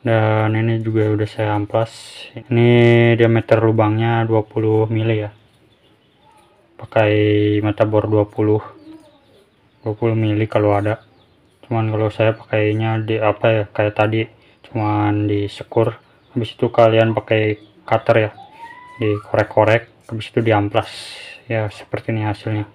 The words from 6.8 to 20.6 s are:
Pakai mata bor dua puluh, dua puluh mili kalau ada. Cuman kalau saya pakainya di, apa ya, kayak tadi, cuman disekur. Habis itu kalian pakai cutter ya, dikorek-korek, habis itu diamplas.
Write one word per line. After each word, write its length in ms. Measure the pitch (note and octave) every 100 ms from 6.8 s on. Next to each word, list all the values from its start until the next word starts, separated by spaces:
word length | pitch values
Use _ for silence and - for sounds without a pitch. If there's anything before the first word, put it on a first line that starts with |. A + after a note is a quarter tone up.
Pakai 800 | A2 A2+ G#2+ G#2 G#2+ G#2 G#2 G#2
mata 240 | G#2+ G#2
bor 240 | G#2+ G#2+ G#2
dua 160 | G#2+
puluh, 400 | G#2 - G#2+ G#2+ - - - - _ _ _ _ _ _ _ _
dua 80 | A2+
puluh 240 | G#2 A#2 A2
mili 320 | A2 G#2+ A2
kalau 240 | G#2+ G#2
ada. 320 | G2+ G#2 G#2+ _ _ _ _ _ _ -
Cuman 240 | A2+ A2
kalau 160 | G#2+ A2
saya 240 | - A2
pakainya 640 | A2+ - A2 G#2+ G#2+ A2+ A2+
di, 160 | G#2+ A2
apa 260 | G#2+ G2+ A#2
ya, 100 | A2 G#2
kayak 240 | - G#2+
tadi, 320 | - A2 A2 A2 _ _ _ -
cuman 560 | A2+ G#2+ G#2 G#2 G#2 G#2
disekur. 640 | G#2 G2+ - - - A2+ A2+ _ _ _
Habis 240 | - A2 -
itu 160 | A#2+
kalian 400 | A#2+ A#2 A2+ A2+
pakai 480 | A2 - A2 G#2+ G#2 - _
cutter 320 | - A2+ - A#2
ya, 140 | G#2+ - - - - - - -
dikorek-korek, 1040 | A2 G#2 - G#2+ G#2 - G#2+ A2+ - _ -
habis 240 | A2+ -
itu 80 | -
diamplas. 480 | A2+ G#2